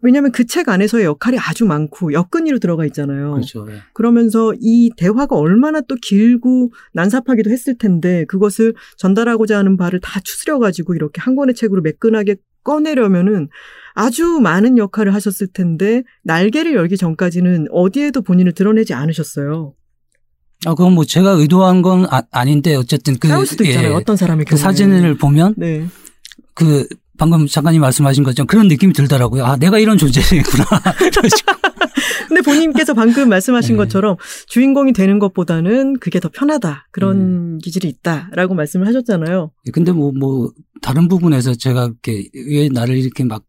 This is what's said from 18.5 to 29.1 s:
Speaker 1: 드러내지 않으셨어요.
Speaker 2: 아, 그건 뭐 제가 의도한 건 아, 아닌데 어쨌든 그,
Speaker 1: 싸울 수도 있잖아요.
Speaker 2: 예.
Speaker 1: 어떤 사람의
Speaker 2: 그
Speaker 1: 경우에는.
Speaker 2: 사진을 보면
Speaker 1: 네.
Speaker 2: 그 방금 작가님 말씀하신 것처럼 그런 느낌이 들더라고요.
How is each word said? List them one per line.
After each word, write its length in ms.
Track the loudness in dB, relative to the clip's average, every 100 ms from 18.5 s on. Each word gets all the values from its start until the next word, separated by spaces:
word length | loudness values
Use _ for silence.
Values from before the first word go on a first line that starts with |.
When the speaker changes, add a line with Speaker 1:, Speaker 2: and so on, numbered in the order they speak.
Speaker 1:
드러내지 420 | 2 0 2 0
않으셨어요. 800 | -4 -4 -4 -8 -8 -8 -8 -10 _ _ _ _ _ _ _ _ _
Speaker 2:
아, 100 | -6 2
그건 160 | 4
뭐 120 | 4
제가 260 | 2 2 2
의도한 520 | 4 4 4 4 4
건 240 | 2 2 2
아, 140 | 0 -4
아닌데 460 | -4 0 0 2 -2
어쨌든 400 | -2 -2 -2 -2
그, 80 | 0
Speaker 1:
싸울 200 | 0 -2
수도 180 | 0
있잖아요. 260 | 0 2 0
Speaker 2:
예. 40 |
Speaker 1:
어떤 220 | 0 0 0
사람의 280 | 0 0
Speaker 2:
그 60 | 0
Speaker 1:
경우에는. 120 | 0
Speaker 2:
사진을 560 | 2 2 4 4 4 2
보면 360 | 2 4 4 2
Speaker 1:
네. 300 | -4 -4 -6 -12 -20 _ -20 -20 _
Speaker 2:
그 320 | 0 2 2 -2 -10 _ _
방금 280 | 0 2 2
작가님 320 | 0 2 2
말씀하신 420 | 2 2 2 2
것처럼 240 | 0 0 2
그런 220 | 4 4
느낌이 240 | 4 2
들더라고요. 520 | 2 2